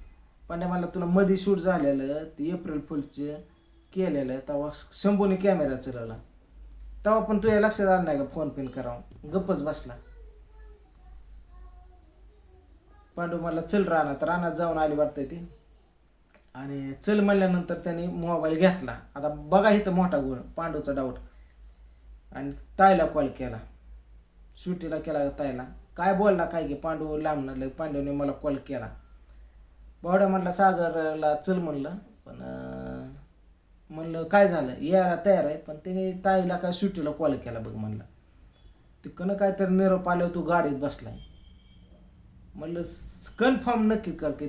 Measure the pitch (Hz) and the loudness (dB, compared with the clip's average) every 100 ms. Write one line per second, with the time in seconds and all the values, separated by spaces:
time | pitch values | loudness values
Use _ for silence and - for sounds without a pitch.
0 | - - - _ - 170 180 180 170 185 | -14 -20 -20 _ -10 -6 -2 -2 -4 -4
1 | 175 185 190 190 202 185 180 170 143 135 | 2 4 6 4 2 2 2 2 2 2
2 | 135 147 160 - 156 180 165 151 143 151 | -2 -4 -8 -6 -4 -4 -4 -8 -6 -6
3 | 131 135 147 156 - _ _ - _ 185 | -6 -8 -8 -8 -14 _ _ -20 _ -2
4 | 185 143 131 131 131 143 147 - - - | 0 0 -2 -4 -4 -4 -4 -8 -14 -2
5 | 196 196 202 185 196 175 139 127 131 120 | 2 4 4 4 4 4 0 -2 -8 -8
6 | 113 110 - _ _ - - - - - | -10 -10 -16 _ _ -20 -20 -18 -18 -4
7 | 208 220 220 208 220 208 214 208 196 185 | 2 2 4 2 4 4 4 4 4 4
8 | 160 143 135 165 147 139 131 135 120 120 | 4 0 -2 -4 -4 -4 -8 -8 -8 -10
9 | - - 151 185 185 156 151 - 127 120 | -14 -18 -4 -2 0 -2 -2 -4 -10 -16
10 | - - - - - - - - _ - | -18 -20 -20 -20 -20 -20 -20 -20 _ -20
11 | - - - - - - - - - - | -20 -20 -20 -20 -20 -20 -20 -20 -20 -20
12 | - - - - - - - - _ - | -20 -20 -20 -20 -20 -20 -20 -20 _ -20
13 | _ - 170 170 165 160 165 202 180 160 | _ -8 -6 -4 -4 -4 0 0 2 2
14 | 147 139 156 175 170 165 170 156 156 147 | 2 0 0 0 0 0 -2 2 2 2
15 | 147 147 135 170 175 - _ _ _ _ | 0 0 -8 -8 -12 -16 _ _ _ _
16 | _ _ _ _ _ 127 139 139 139 135 | _ _ _ _ _ -12 -8 -8 -8 -6
17 | - 208 202 196 190 180 170 170 175 170 | 0 4 4 6 4 2 0 -4 -4 -4
18 | 175 175 170 165 156 160 185 180 127 - | -4 -4 -2 0 2 4 4 4 -4 -10
19 | - 143 147 151 151 190 214 202 190 180 | -12 -6 -4 -4 2 6 6 6 4 2
20 | 180 147 135 127 - - 165 151 143 139 | 4 2 0 -4 -8 -8 -6 -4 -4 -2
21 | 127 - - - - - - - - - | -4 -6 -14 -20 -20 -20 -20 -20 -20 -20
22 | - - - 127 139 139 - - 190 175 | -20 -20 -16 -10 -10 -10 -10 6 8 8
23 | 151 156 135 - 123 110 - - - - | 4 2 0 -2 -8 -8 -14 -20 -20 -20
24 | - - _ - - - 180 180 160 156 | -20 -20 _ -20 -20 -12 -8 -6 -4 -6
25 | - 147 139 147 139 127 127 - - - | -2 -2 -2 -2 -4 -6 -10 -16 -16 -2
26 | 180 185 208 180 165 165 143 139 160 156 | 2 4 4 4 2 -2 -4 -4 -4 -4
27 | 156 151 156 147 135 131 135 131 156 143 | -4 -2 -2 -2 -4 -6 -8 -6 -6 -4
28 | 143 143 139 135 151 135 - 127 113 - | -4 -2 -2 -2 -4 -4 -6 -8 -8 -14
29 | - - - - - - - - - - | -20 -20 -20 -20 -20 -20 -20 -20 -20 -10
30 | 170 190 196 190 180 190 190 175 165 165 | 0 4 4 4 0 4 4 4 2 0
31 | 156 156 151 147 185 185 165 143 143 196 | 0 2 2 2 0 0 0 -4 -6 -8
32 | - - - 123 127 127 127 127 127 127 | -14 -20 -20 -16 -12 -12 -10 -10 -10 -10
33 | 131 139 - _ - _ _ - - 156 | -12 -16 -20 _ -20 _ _ -20 -16 -12
34 | 165 165 160 202 196 170 127 127 143 185 | -8 -6 2 2 4 0 -4 -4 2 2
35 | 180 170 202 180 147 156 - 151 185 185 | 2 2 4 4 2 -4 -10 -12 -8 -4
36 | 190 185 196 190 175 180 180 180 196 170 | -4 -2 2 2 2 -2 -4 -2 -2 -2
37 | 147 147 151 131 120 117 110 110 107 107 | -4 0 0 0 -4 -8 -8 -8 -6 -8
38 | - - _ _ - _ - - _ _ | -12 -20 _ _ -20 _ -20 -20 _ _
39 | - - 180 202 196 190 190 185 190 185 | -18 -6 -2 2 2 2 4 6 6 4
40 | 180 175 175 175 151 175 147 131 139 - | 2 2 2 0 2 2 2 0 -4 -4
41 | 107 - - - - - - - - - | -10 -14 -16 -20 -20 -20 -20 -20 -20 -20
42 | - - - - - 143 156 170 170 - | -20 -20 -20 -20 -20 -12 -8 -6 -8 -10
43 | - - - - 247 262 247 220 214 214 | -16 -16 -18 2 4 4 2 2 4 2
44 | 175 - 151 139 | -2 -4 -4 -4